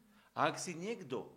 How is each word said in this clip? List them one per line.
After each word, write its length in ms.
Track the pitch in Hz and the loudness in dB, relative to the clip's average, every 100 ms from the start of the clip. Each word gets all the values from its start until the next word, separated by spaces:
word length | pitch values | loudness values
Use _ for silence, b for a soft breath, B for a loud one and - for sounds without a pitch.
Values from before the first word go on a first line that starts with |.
| - B B 120 | -20 B B 4
A 160 | 151 | 4
ak 80 | 139 | 4
si 160 | 185 160 | -4 -4
niekto 560 | 196 202 143 117 - | -4 -4 -4 -4 -4